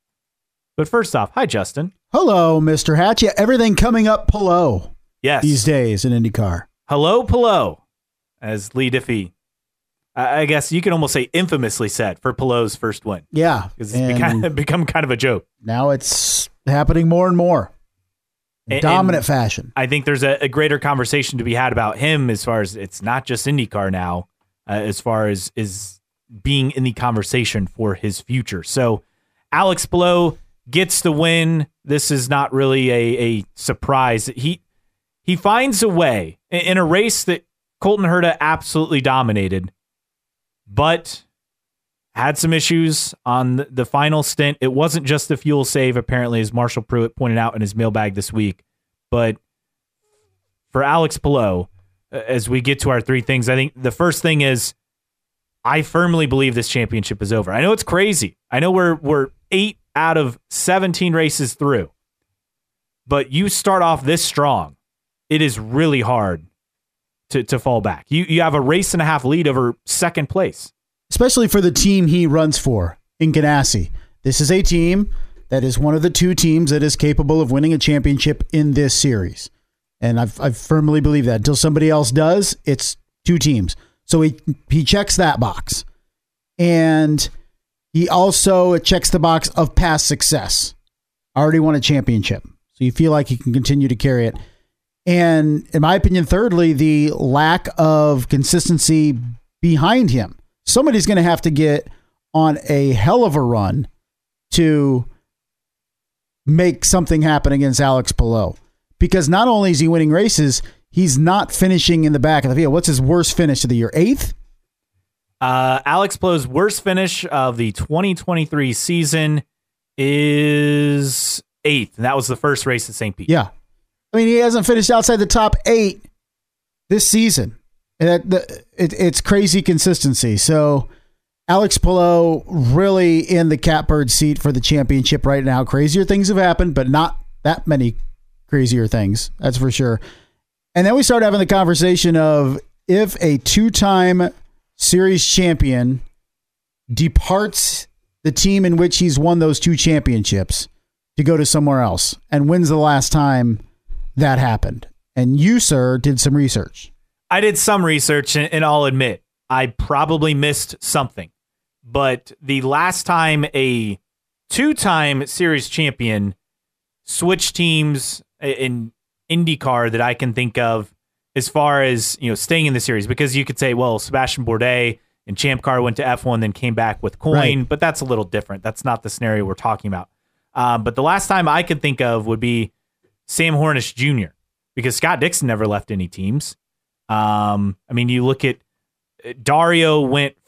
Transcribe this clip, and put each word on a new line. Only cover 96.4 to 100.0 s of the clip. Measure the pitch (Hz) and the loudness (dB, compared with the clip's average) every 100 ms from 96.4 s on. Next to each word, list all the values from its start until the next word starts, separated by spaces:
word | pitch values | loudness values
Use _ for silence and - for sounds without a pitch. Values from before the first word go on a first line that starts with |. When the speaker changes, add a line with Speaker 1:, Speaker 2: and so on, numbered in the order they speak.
| 233 175 165 | 2 2 2
Speaker 2:
the | 139 156 151 151 | 2 2 2 0
lack | - 135 139 156 180 - - | 0 0 2 2 0 -2 0
of | 156 156 151 135 120 | 2 4 2 0 0
consistency | 135 135 175 - 165 - 160 151 123 120 117 _ _ | -2 0 0 2 0 2 2 2 0 -6 -12 _ _
behind | 170 156 170 247 | 2 2 4 2